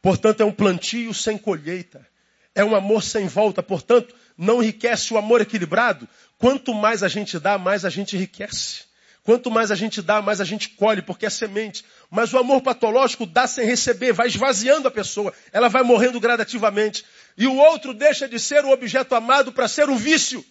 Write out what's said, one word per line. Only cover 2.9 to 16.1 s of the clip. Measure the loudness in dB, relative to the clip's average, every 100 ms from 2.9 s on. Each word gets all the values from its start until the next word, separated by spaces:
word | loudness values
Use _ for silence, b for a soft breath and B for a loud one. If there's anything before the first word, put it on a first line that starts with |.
| 0
sem | 0 -4 -2
volta. | 0 0 -2
Portanto, | -6 -8 2 2 2 b b -4
não | 0 2
enriquece | 0 0 -2 -2 -2
o | -2
amor | 2 2
equilibrado. | 2 -4 -2 0 0 -2 -10 b b _
Quanto | 0 2 -4
mais | -2 0 0
a | -4
gente | -4 -8 -4
dá, | -2 0
mais | 0 -2
a | -4
gente | -6 -6
enriquece. | -6 -8 -10 -12 -10 -10 -12 -18 b b b
Quanto | 0 0 2
mais | -2 0
a |
gente | -2 -4 -6
dá, | -2 0
mais | 0 -4
a |
gente | -4 -6 -10
colhe, | _ 0 0
porque | -6 -8
é | -8
semente. | -6 -6 -6 -8 -12 b b b
Mas | -4 0
o | 0
amor | 2 2
patológico | 2 0 2 2 2 -2
dá | -2 0
sem | 0 -2
receber, | -2 0 -2 0 0
vai | 0 0
esvaziando | 0 0 0 2 2 2
a |
pessoa. | -4 -8 -6 -8 b b
Ela | 0 2
vai | 2
morrendo | 4 4 4